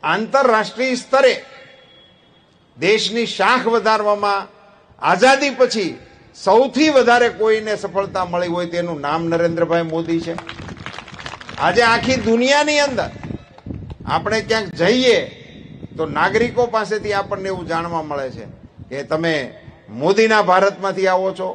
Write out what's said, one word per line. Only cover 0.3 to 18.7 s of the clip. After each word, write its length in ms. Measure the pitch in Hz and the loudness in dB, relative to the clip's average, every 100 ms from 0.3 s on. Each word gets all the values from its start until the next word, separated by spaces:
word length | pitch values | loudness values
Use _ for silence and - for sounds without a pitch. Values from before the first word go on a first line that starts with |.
| 269 262 220 208 - 262 247 | 2 4 4 0 -2 -2 -2
સ્તરે 300 | - 269 262 - - - - - _ - _ _ _ _ _ _ _ - | 0 4 4 2 -6 -20 -20 -20 _ -20 _ _ _ _ _ _ _ -4
દેશની 560 | 165 214 214 226 226 - | 2 2 0 -4 -4 0
શાખ 280 | 196 247 196 | 2 2 2
વધારવામાં 800 | 233 214 220 208 208 202 196 190 - - _ _ - | 0 2 2 2 0 0 -2 -6 -18 -20 _ _ -4
આઝાદી 520 | 139 185 254 277 285 247 | 0 4 6 4 2 2
પછી 320 | 247 220 175 113 - - - - | 0 2 -4 -6 -18 -20 -20 -6
સૌથી 540 | - 214 262 254 311 277 | 2 4 4 4 4 4
વધારે 340 | 233 240 240 175 | 6 4 4 0
કોઈને 340 | 220 220 214 202 | 0 0 -2 -6
સફળતા 480 | 196 185 196 190 180 | -4 -4 -4 -4 -4
મળી 280 | 175 180 170 | -4 -2 -4
હોય 120 | 175 | -4
તેનું 320 | 175 175 156 | -4 -6 -6
નામ 200 | 143 156 165 | -4 -2 -2
નરેન્દ્રભાઈ 600 | 165 170 165 165 170 165 | 0 0 0 0 0 0
મોદી 280 | 160 165 165 | -4 -2 -4
છે. 140 | 165 170 - - - - - - - - - - - - | -4 -10 -12 -16 -16 -14 -16 -16 -18 -16 -16 -16 -16 -2
આજે 260 | 151 190 | 2 4
આખી 400 | 233 226 226 254 214 | 4 2 0 0 2
દુનિયાની 540 | 226 254 285 294 294 | 2 4 2 2 2
અંદર 300 | 285 233 139 - - - - - - - - - - | 0 -2 -6 -8 -14 -14 -16 -20 -14 -14 -12 -14 -4
આપણે 260 | 151 147 220 | -2 0 -4
ક્યાંક 280 | - 220 196 135 | 0 -2 -2 0
જઈએ 420 | 175 247 254 196 131 - - - - - - - | 2 4 4 2 0 -12 -20 -20 -20 -18 -16 -8
તો 60 | 156 147 | -4 0
નાગરિકો 460 | 180 208 240 - 240 | 0 2 0 0 0
પાસેથી 460 | 220 196 214 208 | 0 -2 -4 -2
આપણને 360 | 202 196 196 190 | -4 -4 -6 -6
એવું 180 | 185 160 | -6 -4
જાણવા 360 | 165 170 165 | -4 -4 -6
મળે 240 | 156 143 135 | -6 -6 -8
છે 140 | 117 101 - - | -10 -16 -20 -20